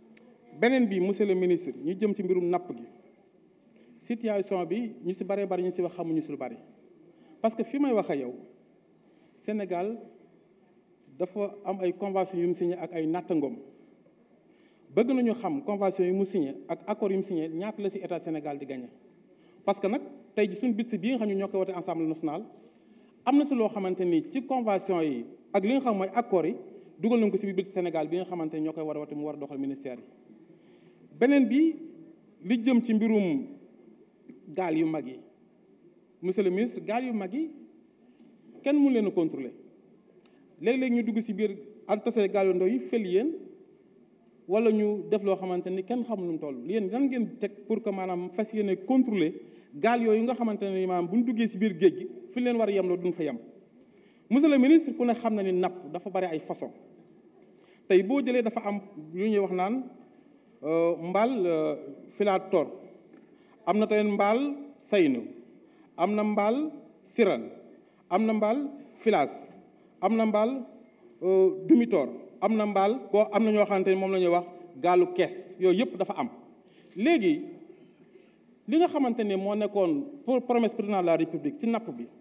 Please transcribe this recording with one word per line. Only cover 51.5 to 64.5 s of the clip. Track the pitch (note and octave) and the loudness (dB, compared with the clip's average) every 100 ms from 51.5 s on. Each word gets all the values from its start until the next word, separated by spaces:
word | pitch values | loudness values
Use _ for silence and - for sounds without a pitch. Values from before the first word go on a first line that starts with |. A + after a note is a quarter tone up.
| F#3+ | 0
biir | A3 E3 | -2 4
géej | F#3 - | 4 4
gi | - - - | -6 -12 -10
fi | B3 | -4
leen | B3 A#3 | 0 0
war | G#3+ | 2
a | |
yem | G3+ F#3 | 2 0
loo | F3 | 0
duñ | F3+ | -2
fa | E3+ | -2
yem. | D3+ A#2+ - - - _ - _ _ _ - | -4 -6 -12 -20 -20 _ -20 _ _ _ 0
Monsieur | B3 D#4 | 4 6
le | C#4 | 6
ministre | B3+ D#4+ D4 A#3 | 8 6 6 -2
ku | A#3+ | 0
ne | |
xam | A#3 A#3 G#3+ | 0 0 0
na | |
ni | F#3+ | 0
napp | F3+ F#3 F3+ C#3+ | 0 0 -4 -12
dafa | E3+ G3 | -10 -6
bari | F#3 F#3 | -4 -2
ay | D#3+ | -4
façon | - E3+ B2 - - - - - - _ - - _ _ - | -6 -10 -10 -14 -20 -20 -20 -20 -20 _ -20 -20 _ _ 4
tey | F#3+ | 4
boo | F#3+ C#4 | 4 0
jëlee | B3 B3 | 2 0
dafa | A3 A#3 G3+ | 0 -2 -4
am | G3+ - D#3 D3+ | -6 -8 -16 -12
lu | F3 G#3+ | -2 0
ñuy | G#3 | 2
wax | F#3+ | 0
naan, | F3+ F#3+ B3+ B3 - - _ _ _ _ - | 0 -2 -2 -6 -14 -20 _ _ _ _ -10
euh, | D3 E3 E3+ D#3+ E3+ | -2 2 2 0 -2
mbaal, | F#3+ A#3 B3+ F3+ | 2 2 2 0
euh, | D#3+ D#3 D3 - - - - | 0 0 -4 -8 -18 -10 -2
filator | G3+ F#3+ - F3+ C3 - - - - - - - _ - - | 0 0 2 0 0 -6 -18 -20 -20 -20 -20 -20 _ -10 -2
am | G3+ | 2
na | G#3+ | 2
tamit | G#3+ G#3 | 2 2
mbaal | G3+ G3+ A#3 C#4+ | 2 2 2 0